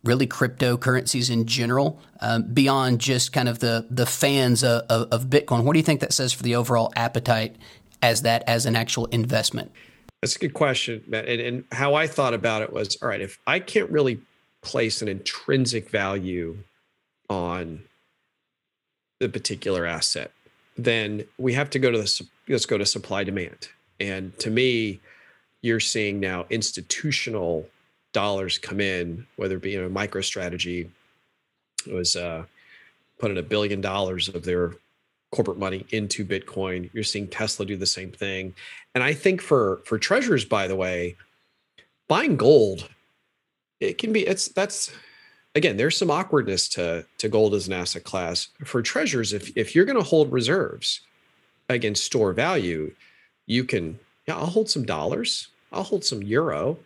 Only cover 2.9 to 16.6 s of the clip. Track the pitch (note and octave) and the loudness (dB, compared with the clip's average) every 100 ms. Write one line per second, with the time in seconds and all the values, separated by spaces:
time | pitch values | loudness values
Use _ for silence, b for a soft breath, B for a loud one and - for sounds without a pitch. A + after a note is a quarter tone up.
2.9 | A#2+ B2 B2+ - - B2 A#2 A#2+ A2+ A2+ | 2 2 0 2 0 0 0 2 0 -2
3.9 | B2 A#2+ - C#3+ C#3 B2+ A#2 B2+ A#2 - | 0 0 2 4 4 4 4 4 2 2
4.9 | A2+ A2+ A#2 C3 C#3+ - A#2+ A#2+ D#3+ D#3+ | 2 2 0 4 2 4 2 4 4 4
5.9 | D3 - - B2+ - B2 A#2+ A#2+ A#2+ A2+ | 2 2 0 0 -2 0 2 4 2 2
6.9 | - A#2 A#2+ B2 A2+ A2 - B B B | 0 0 0 2 2 2 -8 B B B
7.9 | B A#2+ A2 A#2+ A#2 - A#2 B2+ A2+ A2+ | B 4 4 4 4 4 2 4 2 2
8.9 | - A#2 A#2+ A#2 C3+ - A#2+ - - B | -2 0 0 2 2 0 -4 -10 -16 B
9.9 | B B _ - - D#3 - D3 B2+ - | B B _ -4 -2 -4 0 2 2 -2
10.9 | A2+ - A2 A2+ A#2 A#2+ B2 - A#2+ C#3+ | -6 -6 -6 -2 -4 -2 -6 -8 -2 2
11.9 | D3 D#3 D3 C3 A#2 A#2 A2 A2 - G#2 | 2 2 2 0 2 0 0 -4 -4 -4
12.9 | - A#2+ G#2 G2 - - E3 F3+ A3 - | -4 -4 -4 -8 -8 -2 -2 2 0 2
13.9 | D#3+ C3+ A2 - _ _ _ - C3 A2+ | 2 2 0 -8 _ _ _ -6 -2 0
14.9 | - A2 G2 - - - C3+ A#2+ A#2+ G#2 | -2 -4 -4 -6 -8 0 2 2 -2 -2
15.9 | G#2+ G2 G2 F#2 F2+ E2 F2+ | -2 0 -2 -4 -4 -6 -8